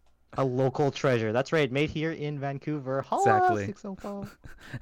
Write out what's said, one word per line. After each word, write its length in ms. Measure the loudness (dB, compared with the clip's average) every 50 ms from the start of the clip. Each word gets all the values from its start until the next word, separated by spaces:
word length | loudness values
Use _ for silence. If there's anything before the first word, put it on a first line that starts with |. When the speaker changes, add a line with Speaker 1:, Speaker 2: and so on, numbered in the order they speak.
| _ _ _ _ _ _ -4 -2
Speaker 1:
A 60 | 0
local 460 | 0 2 2 2 2 2 2 2 2
treasure. 400 | 2 2 2 2 4 4 2 2
That's 220 | 2 0 0 2 2
right. 180 | 2 2 2
Made 200 | 2 0 0 0
here 220 | -2 -4 -4 -4 -4
in 260 | -4 -6 -6 -6 -6
Vancouver. 640 | -6 -6 -6 -6 -6 -6 -6 -4 -4 -4 -2 -2 -2
Holla, 340 | -2 0 2 4 4 4
Speaker 2:
Exactly. 300 | 6 4 4 2 2 -2
Speaker 1:
six 180 | -4 -6 -10 -12
oh 100 | -14 -12
four. 320 | -10 -10 -10 -10 -10 -10 -12 -14 -16 -20 -20 -20 -20 -18 -14 -12 -10